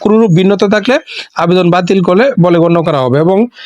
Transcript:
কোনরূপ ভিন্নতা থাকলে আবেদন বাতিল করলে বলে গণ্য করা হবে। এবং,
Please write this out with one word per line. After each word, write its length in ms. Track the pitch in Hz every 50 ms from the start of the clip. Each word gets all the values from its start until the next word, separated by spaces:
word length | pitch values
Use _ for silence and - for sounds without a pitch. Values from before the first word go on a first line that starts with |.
কোনরূপ 300 | - 214 214 220 226 214
ভিন্নতা 360 | 165 175 185 196 202 185 214
থাকলে 280 | 196 202 214 202 233 254 311 - - - - - - _
আবেদন 320 | - 160 170 180 185 180 175
বাতিল 300 | 170 180 180 175 202 196
করলে 240 | 180 185 175 190 247 277 254 -
বলে 180 | 165 180 175 170
গণ্য 240 | 165 170 170 170 160
করা 160 | 170 156 139
হবে। 180 | 131 127 123 143
এবং, 280 | 160 170 190 196 233 247 - - -